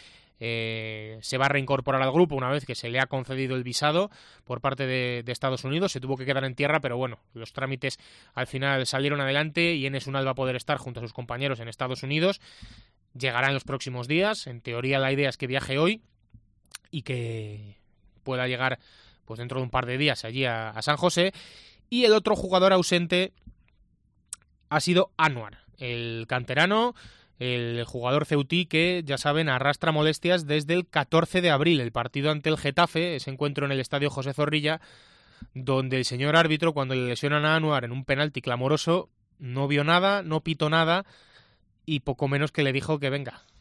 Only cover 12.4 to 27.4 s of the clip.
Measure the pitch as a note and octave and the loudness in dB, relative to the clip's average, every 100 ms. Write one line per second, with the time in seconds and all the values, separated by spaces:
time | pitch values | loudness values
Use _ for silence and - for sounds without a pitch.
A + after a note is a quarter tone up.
12.4 | - - - - - _ _ B2+ C3 A#2+ | -8 -20 -20 -20 -20 _ _ -4 0 2
13.4 | C3+ C#3 - C3 C3+ B2 B2 D#3+ G3+ G#3+ | 2 0 -2 -6 -6 -8 -2 0 0 -2
14.4 | - A#2+ B2 A#2 C3 C3+ C3+ C3+ C#3 - | -8 -12 -8 -4 0 0 2 2 0 -2
15.4 | B2+ C3+ - C3+ E3+ A3 - _ _ - | -4 -4 -2 0 2 0 -8 _ _ -20
16.4 | _ _ _ - _ D#3+ - B2+ A#2 A2+ | _ _ _ -20 _ -8 -6 -6 -6 -6
17.4 | G#2+ G#2 G#2 - _ _ _ _ - B2+ | -10 -12 -16 -20 _ _ _ _ -6 -4
18.4 | B2+ B2 C3 B2+ _ - - _ - A2+ | -2 0 -2 -2 _ -20 -20 _ -16 -12
19.4 | B2 C3 B2+ B2+ B2 B2+ D3 A#2+ A2+ B2+ | -6 -4 -2 -2 0 2 2 0 -4 -2
20.4 | B2+ A2+ A2 A2 C#3+ D3 F3 F3 F#3 - | -2 -2 -6 -4 -2 2 2 2 0 -2
21.4 | - - - _ _ A#3+ A#3+ G#3+ G#3 G#3 | -14 -20 -20 _ _ 4 6 6 4 0
22.4 | F#3+ F#3 F#3+ F#3+ E3+ F3 F3 F3+ F#3+ - | 2 4 6 6 4 2 2 0 0 -6
23.4 | - - _ _ _ _ _ _ _ - | -20 -20 _ _ _ _ _ _ _ -18
24.4 | _ _ _ D3+ F3 F3 - - D#3+ B2 | _ _ _ 0 2 2 2 2 0 0
25.4 | G#2+ - - - B2 A#2+ A#2 A2+ A2+ B2+ | -8 -16 -20 -12 -8 -6 -6 -8 -4 -4
26.4 | A#2 C3+ F3 G#3+ A#3+ - - - _ - | 0 2 4 2 0 -4 -16 -20 _ -8